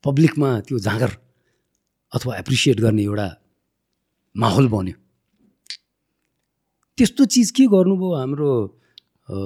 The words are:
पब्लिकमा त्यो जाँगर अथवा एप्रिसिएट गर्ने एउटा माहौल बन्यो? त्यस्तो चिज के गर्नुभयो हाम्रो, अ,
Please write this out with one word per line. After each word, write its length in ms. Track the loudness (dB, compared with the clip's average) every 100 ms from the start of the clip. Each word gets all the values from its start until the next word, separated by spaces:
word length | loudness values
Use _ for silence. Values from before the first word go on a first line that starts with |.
पब्लिकमा 560 | -2 2 2 2 -2 -2
त्यो 200 | -4 -4
जाँगर 300 | -4 -2 -4 -6 _ _ _ _ _ _ _ _ _ -8
अथवा 220 | -8 -8
एप्रिसिएट 420 | -4 -2 0 2
गर्ने 240 | 2 0
एउटा 340 | -2 -4 -6 -10 _ _ _ _ _ _ _ _ _ -4
माहौल 300 | 0 2 2
बन्यो? 260 | 0 -6 -10 _ _ _ _ _ _ -20 -20 _ _ _ _ _ _ _ _ _ _ _ 0
त्यस्तो 280 | 0 2 2
चिज 260 | 2 2
के 120 | 2 4
गर्नुभयो 500 | 4 2 0 -2 -4
हाम्रो, 520 | -4 -2 -2 -2 -4
अ, 600 | _ _ -20 _ _ -12 -10